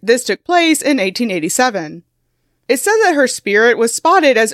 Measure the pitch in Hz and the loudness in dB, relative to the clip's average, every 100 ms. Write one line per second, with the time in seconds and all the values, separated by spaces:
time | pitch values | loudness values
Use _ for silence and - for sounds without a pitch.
0 | 190 247 - 196 - 349 330 302 277 269 | -4 -4 -4 -8 -2 0 2 0 0 -2
1 | 190 185 240 180 160 - 254 196 156 165 | -2 -4 -4 -4 -4 -2 -2 -2 -10 -14
2 | _ _ _ _ _ _ - 269 403 440 | _ _ _ _ _ _ -4 -2 0 2
3 | 403 294 247 - 208 202 233 226 226 - | 2 2 0 -2 -2 2 2 2 0 -2
4 | 320 370 294 220 220 | 2 4 4 2 0